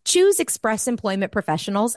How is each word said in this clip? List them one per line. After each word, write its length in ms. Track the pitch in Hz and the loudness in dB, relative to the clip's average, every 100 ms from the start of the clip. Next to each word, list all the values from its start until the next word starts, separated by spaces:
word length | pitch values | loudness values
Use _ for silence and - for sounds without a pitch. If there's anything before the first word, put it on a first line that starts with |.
Choose 360 | - 359 392 392 | -2 2 4 2
Express 460 | - - 220 220 254 | -2 -4 -2 -2 -2
Employment 460 | 240 208 196 190 | -4 -2 0 0
Professionals, 640 | 208 - 160 - 202 233 | 0 -2 -2 -2 0 0